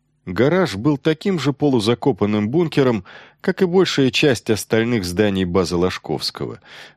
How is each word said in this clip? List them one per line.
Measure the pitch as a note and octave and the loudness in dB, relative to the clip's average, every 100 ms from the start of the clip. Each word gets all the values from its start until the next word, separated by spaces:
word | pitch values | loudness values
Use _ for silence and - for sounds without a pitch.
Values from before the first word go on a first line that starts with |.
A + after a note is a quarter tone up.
| _ _ - | _ _ -8
Гараж | F#2 C3+ F3+ D#3+ | 0 2 2 0
был | G2 C3+ C#3+ | -2 -2 0
таким | D#3+ D#3 G3+ F3+ | 0 -2 -2 -2
же | C3+ | -2
полузакопанным | C#3 D3 B2+ G#2 A#2+ C#3 A2+ G#2 G#2+ G#2 | 0 2 2 2 0 0 0 0 0 0
бункером, | D#3 D#3+ - C3 A2 - - - _ | 0 0 2 2 0 -6 -20 -20 _
как | - - | -4 0
и | |
большая | F#3 F#3 F3 - C3 | 2 2 2 2 0
часть | - D3 A#2 - | 2 2 2 -2
остальных | G#2+ - A2+ A#2 A#2+ | -4 0 0 0 -2
зданий | F2 F2+ G#2 F#2+ | -2 0 0 2
базы | F2+ F#2 E2+ F2 | 0 0 0 0
Ложковского, | F2+ - - C#2+ - - A#1+ - - - - | -2 -4 -8 -6 -6 -8 -12 -12 -20 -20 -20